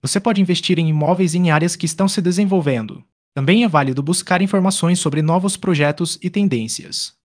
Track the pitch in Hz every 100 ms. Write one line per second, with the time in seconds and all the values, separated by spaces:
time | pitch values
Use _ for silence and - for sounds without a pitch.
0 | 135 202 214 202 180 175 - 170 160 151
1 | 147 180 180 165 175 151 170 170 160 -
2 | 196 196 175 180 202 190 143 123 110 -
3 | - _ _ - 135 208 240 156 139 131
4 | 143 180 - 180 196 196 185 - 170 180
5 | 156 143 156 175 190 190 196 156 147 147
6 | 170 - 175 202 196 127 113 - 90 117
7 | - _